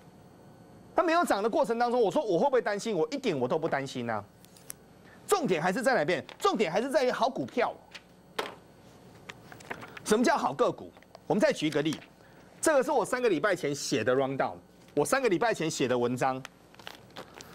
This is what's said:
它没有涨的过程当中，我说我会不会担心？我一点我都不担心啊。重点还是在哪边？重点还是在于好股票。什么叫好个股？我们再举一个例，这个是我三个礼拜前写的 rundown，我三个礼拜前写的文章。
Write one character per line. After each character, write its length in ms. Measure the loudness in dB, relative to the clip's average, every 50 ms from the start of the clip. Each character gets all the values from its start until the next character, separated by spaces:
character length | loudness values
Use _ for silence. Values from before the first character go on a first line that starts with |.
| -20 -20 -20 -20 -20 -20 -20 -20 -20 -20 -20 -20 -20 -20 -20 -20 -14 -4 0
它 100 | 0 2
没 100 | 4 4
有 100 | 2 2
涨 180 | 2 0 0
的 80 | 0 0
过 140 | 2 0 0
程 160 | 0 0 0
当 100 | 0 2
中， 120 | 2 2
我 100 | 2 4
说 100 | 2 2
我 160 | 2 2 2
会 80 | 2 2
不 60 | 4
会 100 | 2 2
担 160 | 2 0 -2
心？ 180 | -4 -4 -2 0
我 120 | 0 0 -2
一 60 | -2
点 220 | -4 -2 -2 -2 0
我 80 | 0
都 100 | 0 0
不 100 | -2 -2
担 180 | -2 -2 -4 -4
心 220 | -6 -8 -6 -4 -4
啊。 140 | -4 -6 -6 -10 -20 -20 -20 -20 -20 -20 -18 -18 -18 -18 -20 -20 -20 -20 -20 -20 -20 -10 -2
重 220 | 0 0 0 2
点 120 | 0 0 0
还 120 | 0 0
是 100 | 0 0
在 140 | 0 2 2
哪 80 | 2 2
边？ 200 | 0 -2 -2 -4 -8 -6
重 200 | -2 0 0 2
点 140 | 2 0 0
还 100 | 0 -2
是 80 | 0 0
在 140 | 0 0 0
于 80 | 0
好 180 | 0 0 0 -2
股 160 | -2 -4 -6
票。 280 | -4 -2 -2 -2 -2 -4 -8 -16 -20 -20 -20 -20 -20 -20 -20 -20 -16 -10 -10 -8 -8 -10 -18 -20 -20 -20 -20 -20 -20 -20 -20 -20 -20 -20 -20 -20 -20 -20 -20 -20 -20 -20 -18 -14 -14 -14 -14 -14 -16 -18 -8 -2
什 140 | 0 2
么 60 | 2 4
叫 120 | 2 2
好 180 | 2 0 -2 0
个 180 | 0 0 0
股？ 200 | 0 -4 -10 -18 -18 -20 -20 -20 -20 -10 -4
我 60 | -2 0
们 60 | 2
再 120 | 2 2
举 160 | 2 0 -2
一 20 | -2
个 120 | 0 0
例， 160 | -2 -2 -4 -6 -10 -20 -20 -20 -20 -20 -20 -20 -20 -20 -8 -2
这 140 | 2 2 4
个 100 | 4 2
是 80 | 2
我 140 | 2 0 0
三 160 | 0 -2 0
个 80 | 2 2
礼 100 | 2 2
拜 160 | 2 0 0
前 180 | 0 -2 -4 -4
写 300 | -4 -4 -2 -2 0 2
的 100 | 2 2
rundown， 420 | 2 2 0 0 -2 -2 -2 -4 -8 -16 -20 -20 -20 -14 -4 0
我 120 | 0 2
三 160 | 2 2 2
个 80 | 2 2
礼 100 | 2 2
拜 140 | 2 0 0
前 180 | 0 -2 -2
写 160 | 0 0 0
的 100 | 2 2
文 180 | 2 2 0 0
章。 280 | 0 -2 -2 -2 -4 -8 -14 -20 -20 -20 -20 -20 -20 -18 -18 -18 -20 -20 -20 -18 -18 -18 -18 -18 -20 -20 -20